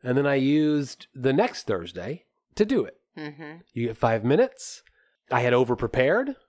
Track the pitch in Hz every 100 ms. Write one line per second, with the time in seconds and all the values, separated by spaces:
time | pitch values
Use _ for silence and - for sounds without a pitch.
0 | 123 127 143 139 135 147 151 147 139 -
1 | - 135 127 135 240 - - 98 87 90
2 | 90 160 _ _ _ - 208 247 117 -
3 | _ - 151 147 156 165 - - 117 113
4 | 120 113 110 151 262 - - - _ _
5 | _ _ _ 127 123 123 123 120 117 -
6 | 131 196 269 269